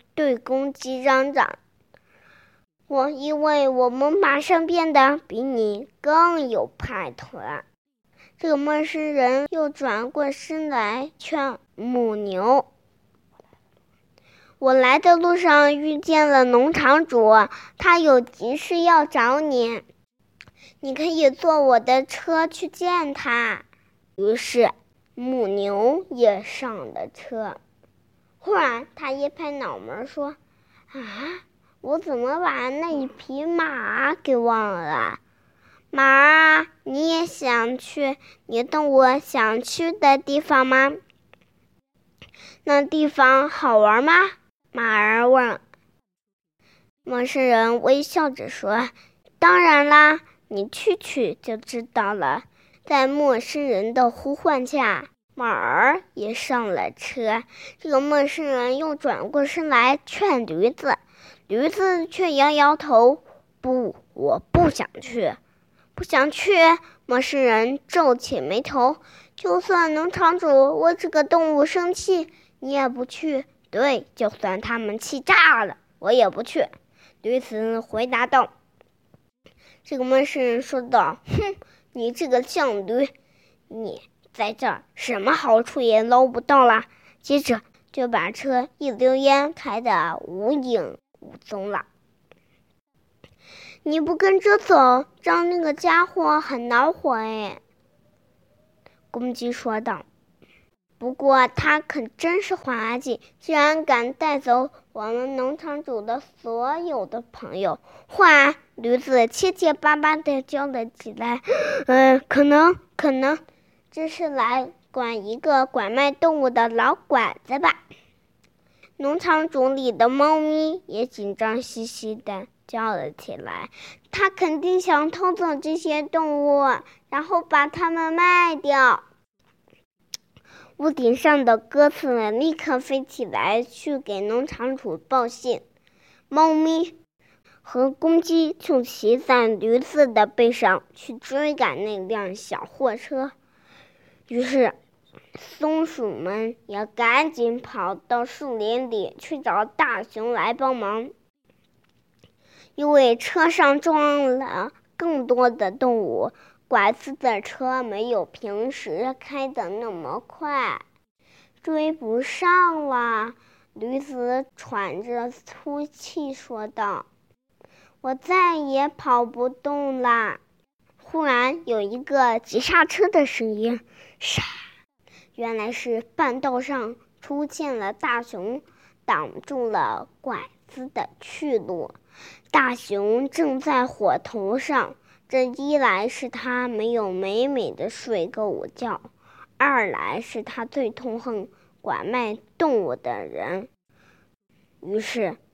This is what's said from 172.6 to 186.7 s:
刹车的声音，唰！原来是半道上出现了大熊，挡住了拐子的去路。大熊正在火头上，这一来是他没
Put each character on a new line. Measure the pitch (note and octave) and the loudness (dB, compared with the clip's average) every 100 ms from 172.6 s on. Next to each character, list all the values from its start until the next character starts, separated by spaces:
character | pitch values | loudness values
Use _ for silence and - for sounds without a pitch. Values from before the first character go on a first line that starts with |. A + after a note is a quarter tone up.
刹 | B3+ F4 E4 | 2 4 4
车 | - G#4 | 2 2
的 | F#4 C#4+ | 4 2
声 | - A3 G#3 | 0 -4 -2
音， | A3+ A#3 - _ - _ | -4 -4 -8 _ -20 _
唰！ | - - - - - _ _ _ _ _ _ - | -8 -6 -6 -10 -20 _ _ _ _ _ _ -12
原 | A#3 A3+ | -8 -6
来 | G#3+ | -6
是 | A#3+ B3 A3+ A#3 - | -8 -6 -6 -6 -4
半 | D4 B3 | -2 -2
道 | C#4 B3 | -4 -4
上 | C4 C#4 A3+ A#3+ _ _ | -4 -6 -8 -12 _ _
出 | - C#4+ D4 | -10 -6 -6
现 | - D4+ B3 | -6 -8 -6
了 | G3 A#3 | -6 -6
大 | D4+ A#3+ | -4 -4
熊， | A#3+ G3 F#3+ C4 - _ _ _ - | -6 -10 -10 -10 -12 _ _ _ -4
挡 | F3+ C#3+ - | -4 -4 -12
住 | - C#4 A#3+ | -10 -6 -4
了 | G#3 C3 G#2+ - _ | -2 -2 -4 -10 _
拐 | - F#3 - _ _ | -12 -12 -12 _ _
子 | - B3+ | -16 -12
的 | A#3 - _ | -10 -10 _
去 | - - D4+ A#3 | -20 -10 -4 -4
路。 | G#2+ F3 - - _ _ - - _ | -4 -8 -10 -14 _ _ -20 -20 _
大 | D4+ C4 B3 | 0 0 -4
熊 | - G3+ G3+ A#3 C4+ | -6 -4 0 0 -2
正 | D4 D#4 C4 | -2 -2 -2
在 | C4+ C4+ B3+ | -2 0 -2
火 | - G3 C#3 | -2 0 0
头 | - A#3 G3 B3 | -4 -8 -4 -4
上， | - C#4+ - - _ _ _ | -2 -2 -2 -6 _ _ _
这 | C4 B3+ | -2 -2
一 | A#3+ C#4 D4 | -4 -2 0
来 | B3+ F#3+ A3 | 2 0 -2
是 | - B3 | -8 -12
他 | B3 B3+ B3 | -10 -6 -4
没 | B3 | -4